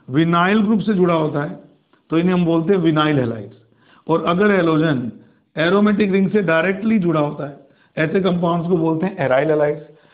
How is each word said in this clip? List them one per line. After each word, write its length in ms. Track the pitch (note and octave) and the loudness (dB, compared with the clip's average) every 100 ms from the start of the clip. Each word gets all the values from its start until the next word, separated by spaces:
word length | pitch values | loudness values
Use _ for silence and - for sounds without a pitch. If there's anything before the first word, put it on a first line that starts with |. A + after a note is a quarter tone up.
| - | -4
vinyl 500 | C3 E3 E3+ F3+ G#3+ | 0 2 2 2 2
group 180 | G3+ A3 | 2 0
से 120 | G3 | 0
जुड़ा 200 | G3 F3 E3 | 2 2 2
होता 280 | D#3 D#3 | 0 -4
है 120 | D#3 - - _ _ _ _ | -6 -10 -20 _ _ _ _
तो 60 | D#3+ | 0
इन्हें 160 | F3 | 2
हम 120 | F3+ E3 | 2 2
बोलते 280 | E3 D#3+ | 0 2
हैं 60 | G3 | 2
vinyl 380 | E3 D#3 D3+ D3 | 2 2 2 0
हैलाइड्स, 360 | A#2 A2+ G#2 - _ _ _ _ - | -2 -6 -12 -20 _ _ _ _ -4
और 180 | D#3+ E3 | -2 0
अगर 260 | F3 G#3 | 0 2
halogen 600 | G3 E3 D#3 D#3+ C3 A#2+ - - _ _ - | 2 2 0 0 -2 -6 -12 -20 _ _ -4
Aromatic 560 | E3 G3+ G#3 G#3 G#3 | 0 2 2 2 0
ring 180 | F#3+ G3 | 0 0
से 100 | G#3 | 0
directly 540 | E3+ D#3+ F3+ G3 A3 A3 | 0 0 0 -2 -2 0
जुड़ा 200 | F3 D#3 | 0 0
होता 280 | D3 D3+ D3 | -2 -6 -12
है। 100 | C#3+ - _ _ - | -14 -20 _ _ -6
ऐसे 240 | D#3 G3 | -2 0
compounds 480 | F#3 F3 E3+ E3+ E3 | 0 0 -2 -2 -2
को 80 | F3+ | 0
बोलते 280 | D#3+ D#3+ F#3 | 0 -2 -4
हैं 100 | F#3+ | -4
aryl 320 | C3+ C3 D3+ | 0 0 2
halides। 320 | D3+ D3 D3+ - - _ | 0 0 -4 -12 -20 _